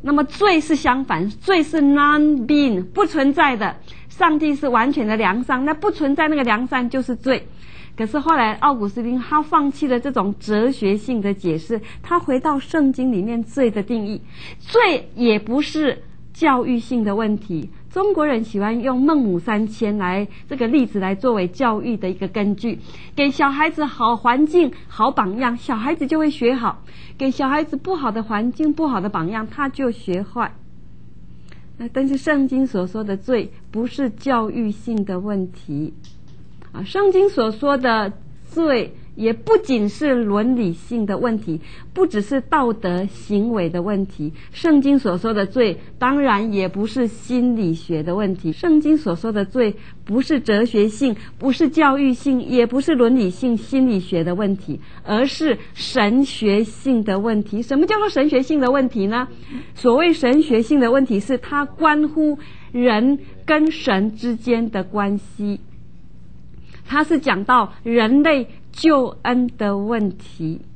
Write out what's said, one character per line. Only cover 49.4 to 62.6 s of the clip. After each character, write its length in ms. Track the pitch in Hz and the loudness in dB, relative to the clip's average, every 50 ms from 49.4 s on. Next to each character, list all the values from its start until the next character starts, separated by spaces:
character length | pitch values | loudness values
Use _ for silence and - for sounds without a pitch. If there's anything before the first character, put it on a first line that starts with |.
| 196 | -2
罪 300 | 196 - 254 240 208 208 - - - - - - | 0 2 2 2 2 0 -4 -14 -18 -18 -16 -6
不 180 | - 202 254 | -2 0 0
是 160 | 262 - 320 262 | 2 2 0 0
哲 260 | - - 214 208 233 | 2 2 4 4 4
学 240 | 233 - 214 202 220 | 4 4 4 4 2
性， 280 | 214 - 277 262 208 - - - - - | 2 0 0 0 0 -2 -8 -16 -14 -2
不 120 | - 269 | 0 0
是 180 | 247 - 339 262 | 2 4 2 2
教 300 | 311 311 311 277 269 277 | 4 4 4 6 4 4
育 160 | 285 269 247 | 2 2 2
性， 260 | - - 277 262 247 | 0 0 0 0 0
也 240 | - - 247 247 233 | 0 2 4 4 4
不 160 | 226 240 269 | 4 2 0
是 140 | 269 - 320 | 2 2 4
伦 220 | 247 240 226 254 | 4 4 4 6
理 120 | 262 214 180 | 4 2 0
性、 280 | 185 - 262 254 233 | 0 -2 0 0 0
心 340 | 214 - - 269 269 262 254 | 0 -2 -2 2 2 4 4
理 80 | 220 190 | 2 0
学 240 | 180 - 190 170 | -2 -2 -2 0
的 120 | 156 175 180 | 0 0 -2
问 220 | 185 214 190 196 | 0 0 -2 -2
题， 240 | 190 - - 143 - - - - - - | -2 -4 -8 -8 -10 -10 -16 -16 -16 -6
而 220 | - 208 220 254 | -2 2 2 2
是 320 | 269 - - 311 302 220 202 - - - | 0 0 -2 0 0 0 -2 -4 -16 -12
神 500 | - - - - 262 208 208 226 262 277 | -12 -10 -2 0 2 2 4 4 4 2
学 380 | - - - 226 208 196 208 | 2 -2 -2 0 2 2 2
性 400 | 226 - - - - 269 262 226 | 2 0 -6 -6 -2 0 2 2
的 160 | 202 208 190 196 | 2 0 -2 0
问 240 | 202 233 220 214 | 0 0 0 0
题。 180 | 208 - - 208 | -2 -2 -4 -6
什 180 | 240 - 269 277 | -4 0 2 2
么 80 | 339 | 4
叫 120 | 392 427 415 | 4 2 0
做 100 | 415 403 | 0 0
神 200 | - 269 269 302 | 2 2 2 4
学 100 | 294 254 | 4 2
性 200 | 262 - 311 294 | 2 2 2 2
的 100 | 262 247 | 4 4
问 180 | 269 285 262 247 | 4 2 2 0
题 200 | - 226 190 202 | 0 0 0 0
呢？ 180 | 220 247 254 - - - - - - 254 - - - | 0 -2 -4 -6 -10 -16 -16 -12 -12 -12 -12 -14 -14
所 220 | - - 254 233 | 2 4 4 6
谓 160 | 269 339 349 | 6 6 4
神 280 | 320 - 277 240 262 302 | 4 4 4 6 6 6
学 220 | 311 - 247 220 | 6 6 4 2
性 160 | 233 - 302 285 | 4 4 4 4
的 120 | 247 233 | 6 6
问 120 | 247 277 269 | 4 4 4
题， 140 | - 226 202 | 4 2 -2
是 180 | 208 - 269 | 0 0 -2
它 280 | 247 - - 294 285 285 | -2 -2 -4 -2 -2 -2
关 440 | 277 - - 320 311 294 302 302 294 | -4 -4 2 4 4 4 4 2 0
乎 300 | 302 311 311 302 294 277 - - - - | 2 2 2 2 0 -2 -8 -16 -16 -16